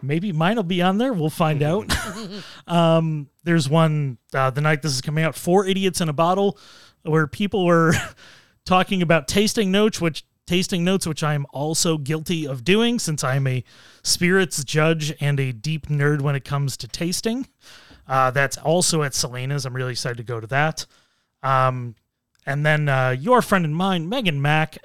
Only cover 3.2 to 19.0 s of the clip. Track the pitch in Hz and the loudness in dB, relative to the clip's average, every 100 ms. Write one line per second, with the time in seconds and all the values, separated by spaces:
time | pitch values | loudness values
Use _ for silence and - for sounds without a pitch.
3.2 | 143 _ 165 170 135 160 160 151 139 120 | -6 _ 0 2 4 4 4 2 -2 -6
4.2 | _ 143 131 127 151 156 156 127 139 151 | _ -2 0 0 0 0 -2 -4 -4 -2
5.2 | 160 - - 180 190 196 190 170 170 143 | -2 -2 2 2 2 0 0 -2 -2 0
6.2 | 165 190 202 - - - - _ - 156 | 2 2 0 -2 -10 -20 -20 _ -2 0
7.2 | 151 - 202 214 175 170 160 135 - - | 0 -2 -2 2 4 6 6 2 -2 -12
8.2 | - - _ _ - 185 185 196 170 165 | -20 -20 _ _ 2 2 2 0 2 2
9.2 | 143 196 208 - 196 190 214 - 170 147 | 2 0 2 2 2 4 2 2 -4 -4
10.2 | - _ - 175 185 190 175 190 - 151 | -12 _ -2 -2 0 0 0 0 -2 -4
11.2 | 156 147 143 135 151 160 175 160 131 156 | -2 -2 -4 -6 -4 -2 0 0 -2 -4
12.2 | 151 170 147 131 117 202 233 240 - 151 | -2 -4 -4 -4 0 2 2 0 -2 -4
13.2 | 139 135 135 127 - - - - - - | 0 0 0 -2 -6 -16 -20 -10 -4 0
14.2 | 175 190 185 - 131 156 156 165 151 156 | 2 2 2 -2 -4 0 2 2 -2 -4
15.2 | 143 143 131 113 156 160 - 147 143 147 | -2 0 -2 -4 -6 -6 -4 0 2 2
16.2 | 139 139 - 143 143 - 120 - 175 180 | 0 -2 -4 -4 -4 -6 -10 -6 -4 -2
17.2 | 220 240 269 _ - - - - - 131 | -4 -4 -6 _ -20 -20 -20 -20 -4 0
18.2 | 131 127 139 - 147 170 175 165 | 2 2 -2 -2 0 2 2 0